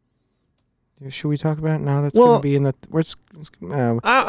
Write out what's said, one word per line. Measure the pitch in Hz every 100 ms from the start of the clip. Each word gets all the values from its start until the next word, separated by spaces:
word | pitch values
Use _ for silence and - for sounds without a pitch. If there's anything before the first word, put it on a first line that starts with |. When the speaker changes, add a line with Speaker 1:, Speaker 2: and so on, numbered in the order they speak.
| _ _ _ _ _ _ _ _ _ _ 135
Speaker 1:
should | - 151
we | 147
talk | 156 156
about | 156 156
it |
now? | 143 143
That's | 143 220
Speaker 2:
Well, | 247
Speaker 1:
gonna | 226
be | 143 139
in |
the, | 139 - -
where's, | 160 160 - _ 160 156 -
uh, | 170 143 120 117
Speaker 2:
I, | 220 254